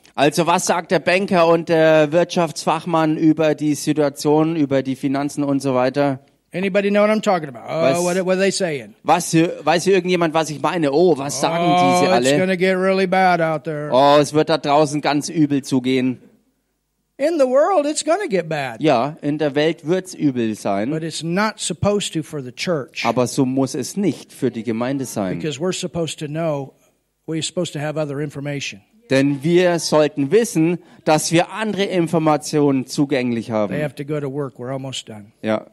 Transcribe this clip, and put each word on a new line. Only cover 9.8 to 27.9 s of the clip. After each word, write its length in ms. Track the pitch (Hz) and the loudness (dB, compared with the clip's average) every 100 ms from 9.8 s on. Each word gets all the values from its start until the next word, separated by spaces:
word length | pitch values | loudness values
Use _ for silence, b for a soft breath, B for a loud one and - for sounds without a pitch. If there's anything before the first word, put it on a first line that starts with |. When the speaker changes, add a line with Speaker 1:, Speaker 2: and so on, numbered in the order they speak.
Speaker 1:
hier 100 | 180 | 2
irgendjemand, 400 | 196 180 180 165 | 2 2 0 0
was 160 | 160 151 | 0 -2
ich 100 | 143 | -4
meine? 320 | 151 175 143 | -4 -2 0
Oh, 240 | 143 180 135 | 4 4 2
was 240 | 143 - | -2 -2
sagen 240 | 151 170 | -2 0
Speaker 2:
Oh, 120 | 175 180 180 180 | 2 4 4 4
Speaker 1:
diese 20 | 180 | 4
Speaker 2:
it's 140 | 190 131 | 2 4
Speaker 1:
alle? 100 | 185 | 2
Speaker 2:
gonna 180 | 185 185 | 2 0
get 200 | 185 185 | 0 2
really 300 | 190 190 190 | 0 0 2
bad 340 | 190 185 175 | 2 4 2
out 240 | 160 156 | 0 -2
there. 240 | 165 147 147 | -6 -8 0
Speaker 1:
Oh, 280 | 123 143 147 | 4 6 6
es 140 | 143 | 4
wird 160 | 147 156 | 2 2
da 80 | 156 | 0
draußen 420 | 151 143 151 147 | 2 2 2 0
ganz 300 | 147 147 135 | -2 -2 -2
übel 320 | 165 143 139 | 0 2 0
zugehen. 580 | - 131 127 131 127 117 _ _ _ _ _ _ _ _ _ - | 0 -2 0 0 0 -4 _ _ _ _ _ _ _ _ _ -4
Speaker 2:
In 220 | 294 339 | -2 2
the 80 | 254 | 2
world, 400 | 269 339 359 285 | 4 2 2 0
it's 180 | 294 | -2
gonna 220 | 294 370 381 | -2 -2 0
get 220 | 185 160 | -4 -4
bad. 320 | 156 135 113 | -6 -6 -2
Speaker 1:
Ja, 340 | 151 120 139 160 | 2 2 0 -4
in 160 | 147 151 | -6 -2
der 160 | 151 | -2
Welt 320 | 135 156 165 147 | 0 0 -2 -4
wird's 260 | 185 185 | -4 -4
übel 400 | - 143 123 113 | -4 -2 0 -4
sein. 360 | 104 113 98 117 | -4 -4 -4 -4
Speaker 2:
But 120 | 156 | -6
it's 200 | 160 - | -8 -8
not 320 | 160 180 214 - | -4 -2 -2 -4
supposed 540 | - 170 196 202 - | -8 -4 -2 -2 -2
to 100 | 165 | -6
for 200 | - 151 | -8 -10
the 100 | 127 | -12
church. 540 | - 185 156 120 - 113 | -8 -4 -4 -6 -6 -2
Speaker 1:
Aber 200 | 117 120 | 0 0
so 200 | - 127 | 0 -2
muss 280 | 131 131 | 0 -2
es 220 | 147 120 196 | -4 -8 -2
nicht 340 | 190 - - | -2 -2 -10
für 160 | - 127 | -6 -6
die 120 | 113 | -4
Gemeinde 440 | 113 113 123 139 131 | -6 -4 -4 -4 -6
sein. 320 | 117 92 87 | -4 -4 -4
Speaker 2:
Because 200 | 156 131 | -6 -6
we're 140 | 180 | -6
supposed 460 | 180 180 175 160 - | -4 -6 -6 -6 -6
to 80 | 147 | -8
know, 480 | 156 165 143 135 _ _ _ _ _ - | -6 -4 -4 -8 _ _ _ _ _ -8
we're 160 | 160 | -6
supposed 300 | 147 180 165 | -6 -6 -6
to 80 | 151 | -6
have 180 | 151 | -6